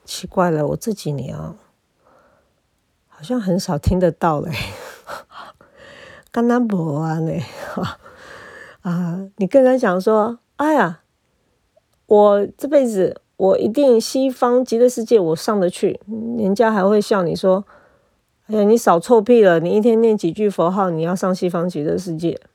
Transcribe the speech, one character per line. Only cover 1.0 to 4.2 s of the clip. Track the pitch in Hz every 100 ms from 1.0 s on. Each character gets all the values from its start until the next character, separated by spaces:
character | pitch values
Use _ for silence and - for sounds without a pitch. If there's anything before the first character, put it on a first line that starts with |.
| 160
年 | 143 - 156
啊， | 160 170 _ _ _ _ _ _ _ _ _ _ _ _ _ _ _
好 | -
像 | 156 247
很 | 190 185
少 | - 147
听 | - 185
得 | 175
到 | 156